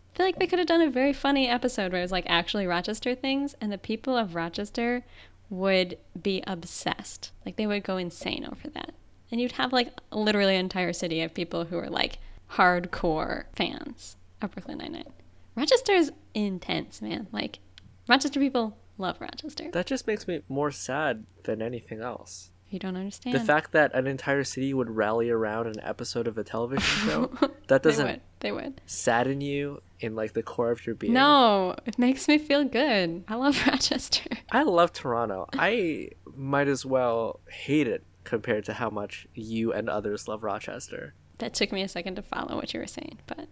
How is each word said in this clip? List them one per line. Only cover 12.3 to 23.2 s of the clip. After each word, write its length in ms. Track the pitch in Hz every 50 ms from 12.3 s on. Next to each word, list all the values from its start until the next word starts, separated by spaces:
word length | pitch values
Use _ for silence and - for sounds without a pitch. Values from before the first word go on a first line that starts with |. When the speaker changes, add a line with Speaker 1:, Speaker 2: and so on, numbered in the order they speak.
| - - - -
Speaker 1:
hardcore 960 | - - 190 180 180 180 175 175 - - - 175 156 156 - - - - - - -
fans 600 | - 185 - - - - - 233 - - - - - - - - - -
of 80 | 202
Brooklyn 260 | - - - - 160 -
Nine-Nine. 340 | - - - - - - - - - - - - - - -
Rochester 380 | 220 277 - 508 466 523 - 403
is 180 | 359 320 269 - - - - -
intense, 680 | 220 208 202 190 175 - - 175 - - - - -
man. 240 | 214 220 226 - 220 185
Like, 260 | - 208 - 220 - - - - - - - - - - - -
Rochester 320 | 240 269 277 285 277 285
people 380 | 277 269 269 247 233 220 214 - - - - -
love 200 | 190 175 - -
Rochester. 520 | - - - - - 311 - - - -
Speaker 2:
That 160 | - 170 180 -
just 180 | 269 254 -
makes 220 | - 214 208 - -
me 140 | 175 156 - -
more 220 | 135 139 147 147
sad 560 | 139 - - - 127 147 156 143 120 110 110 - _ - -
than 180 | - 110 107 110
anything 360 | 117 123 113 - - 113 110
else. 500 | 113 123 113 - - - - - - - - _ _ -
Speaker 1:
You 120 | - 180
don't 180 | - 190 185 185
understand. 380 | 190 202 - -